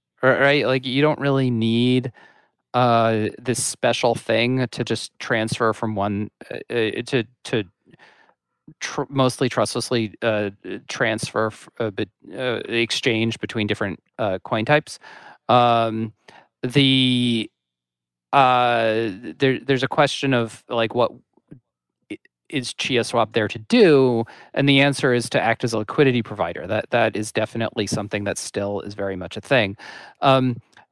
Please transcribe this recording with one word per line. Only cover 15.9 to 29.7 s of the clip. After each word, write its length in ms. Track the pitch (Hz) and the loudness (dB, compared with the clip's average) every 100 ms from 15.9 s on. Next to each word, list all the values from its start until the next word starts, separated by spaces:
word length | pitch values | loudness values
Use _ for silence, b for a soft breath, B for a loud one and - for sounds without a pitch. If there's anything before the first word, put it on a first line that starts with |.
| 110 113 - b b b _ | -2 -6 -8 b b b _
the, 840 | 127 139 135 131 127 123 123 113 - _ _ _ _ _ _ _ _ | -2 2 4 4 2 2 2 0 -4 _ _ _ _ _ _ _ _
uh, 800 | 139 127 123 123 117 113 110 113 95 110 - | 2 4 4 2 2 0 0 -2 -6 -12 -2
there, 220 | 135 127 | 0 0
there's 240 | 127 131 | -2 -2
a 40 | 131 | 0
question 460 | - 143 - 139 | 0 0 0 0
of, 300 | 123 113 - - | 0 -2 -8 -6
like, 260 | 120 113 | -2 0
what 180 | 120 120 127 _ _ _ 135 _ _ _ _ - | 0 -2 -4 _ _ _ -20 _ _ _ _ -16
i-, 80 | - _ _ _ | -16 _ _ _
is 260 | 143 123 | -6 -6
ChiaSwap 600 | - - 123 113 120 107 | -6 -2 -2 0 0 0
there 140 | 117 104 | 0 -2
to 100 | 113 | -4
do? 640 | 110 247 190 139 131 117 113 B B | 0 6 6 6 6 2 -2 B B
And 140 | - 139 | 0 4
the 120 | 139 | 4
answer 320 | 143 135 143 | 4 2 2
is 160 | 123 117 | 0 0
to 100 | 127 | 0
act 220 | 113 113 | 0 0
as 100 | 120 | -2
a 60 | 110 | -4
liquidity 440 | 107 - 139 123 | -2 2 4 2
provider. 440 | 107 101 85 - 90 | -2 -4 -4 -6 -6
That, 240 | 107 - | -4 0
that 260 | 120 113 104 | 0 2 0
is 160 | 107 | -4
definitely 540 | - 107 117 110 - 101 | -4 -4 -4 -4 -4 -4
something 380 | - 104 104 | -4 -4 -4
that 140 | 101 87 | -4 -6
still 420 | - 104 101 101 | -6 -6 -4 -4
is 140 | - | -8
very 220 | 101 98 95 | -6 -6 -6
much 200 | 90 - | -8 -12
a 40 | |
thing. 360 | - 131 98 | 0 2 2